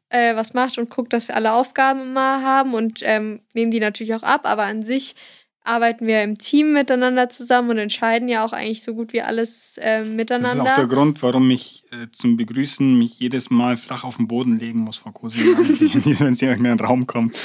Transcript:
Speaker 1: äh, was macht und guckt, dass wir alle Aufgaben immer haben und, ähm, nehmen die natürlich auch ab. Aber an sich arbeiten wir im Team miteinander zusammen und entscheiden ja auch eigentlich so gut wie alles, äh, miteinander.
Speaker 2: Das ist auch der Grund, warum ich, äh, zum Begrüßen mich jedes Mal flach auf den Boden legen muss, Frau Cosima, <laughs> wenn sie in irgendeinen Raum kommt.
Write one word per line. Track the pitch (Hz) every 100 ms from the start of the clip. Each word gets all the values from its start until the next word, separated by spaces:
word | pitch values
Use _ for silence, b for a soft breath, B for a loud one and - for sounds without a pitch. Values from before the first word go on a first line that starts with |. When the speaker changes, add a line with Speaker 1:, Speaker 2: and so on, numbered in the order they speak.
| _
Speaker 1:
äh, | 247 233 220
was | 220
macht | 247 254 247
und | 233
guckt, | - 233
dass | 233 233
wir | -
alle | 220
Aufgaben | 226 262 - 269 269
immer | 262 262 269 269
haben | 262 269 262
und, | 233 220 220
ähm, | - 214 214 214 _
nehmen | 233 226
die | 226
natürlich | 214 208 220
auch | 226
ab. | - 285 -
Aber | 214
an | 202 220
sich | 220 269 269 B B B B _
arbeiten | - 233 233 233 226
wir | 220
im | 208 214
Team | - 294 302
miteinander | 294 269 254 247 254 247
zusammen | - 240 247 240
und | 220
entscheiden | 208 - 226 233 247
ja | 226 220
auch |
eigentlich | - 214 220
so | -
gut | 226 226
wie | 226
alles, | - 226 233 - - -
äh, | 226 220
miteinander. | 220 220 226 247 247 247
Speaker 2:
Das | 254
ist |
auch | 269
der | 123
Grund, | 131 147 147
warum | 123 127 131
ich, | 123 - - _
äh, | 120 117
zum | - 123 117
Begrüßen | 113 120 139 - 135 127
mich | 117 -
jedes | 123 127 123
Mal | 120 123 120
flach | - 123
auf | 131 120
den | 113
Boden | 117 127 113
legen | 117 117
muss, | 110 -
Frau | -
Cosima, | - 113 110 - 359
<laughs> | 320 - - 143 147 143
wenn | 147
sie | 123
in | 135
irgendeinen | 117 123 117
Raum | 110 127 123
kommt. | 123 117 B